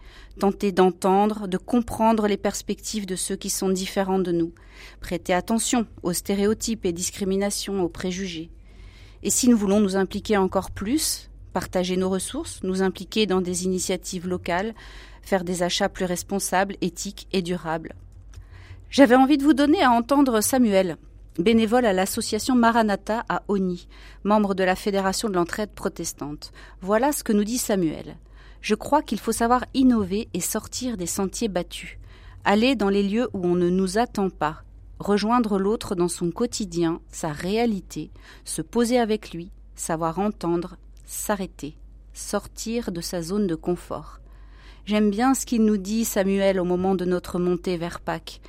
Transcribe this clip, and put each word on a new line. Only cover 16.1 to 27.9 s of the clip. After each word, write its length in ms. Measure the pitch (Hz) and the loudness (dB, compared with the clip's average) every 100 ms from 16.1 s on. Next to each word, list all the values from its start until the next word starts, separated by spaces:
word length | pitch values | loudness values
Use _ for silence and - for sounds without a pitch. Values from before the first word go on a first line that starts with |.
| 175 - 196 - 185 196 - | -4 -4 -4 0 0 0 -2
éthiques 480 | 180 - 196 - - | -4 -4 -10 -10 -4
et 100 | 190 | -2
durables. 540 | 170 175 165 165 160 - - - - - - - - - - | -2 -4 -4 -6 -6 -16 -20 -20 -20 -20 -18 -20 -18 -18 -4
J'avais 260 | - 247 254 | 6 8 8
envie 220 | 262 294 | 6 6
de 60 | |
vous 100 | 285 | 4
donner 300 | 254 285 370 | 4 6 6
à 80 | 262 | 6
entendre 500 | 233 233 277 269 220 | 4 4 4 4 4
Samuel, 560 | - 262 233 190 185 147 - - - - | 2 4 4 4 2 -2 -12 -20 -16 0
bénévole 460 | 185 226 220 247 240 | 4 4 4 4 4
à 80 | |
l'association 640 | 185 196 - - 214 - 254 | 2 0 -2 -4 -4 2 4
Maranatha 680 | 226 233 220 196 - 220 - | 4 4 2 0 -2 -6 -2
à 140 | 180 - | -6 -2
Osny, 400 | 202 185 175 - - - - 196 | -2 -2 -4 -12 -20 -20 -8 2
membre 280 | 214 202 | 2 2
de 120 | 190 185 | 2 2
la 100 | 185 | 2
Fédération 540 | 214 196 190 190 226 | 0 0 0 0 -2
de 60 | 180 | 0
l'entraide 360 | 170 - 208 | -2 -2 -6
protestante. 800 | - 190 - 165 - 143 147 - - - - | -4 -8 -6 -10 -8 -12 -12 -14 -20 -20 -12
Voilà 320 | 185 220 277 | 0 2 2
ce 100 | 294 | 0
que 80 | - | 2
nous 120 | 208 214 | 2 2
dit 120 | 247 | -4
Samuel. « 600 | - 196 160 | -2 0 0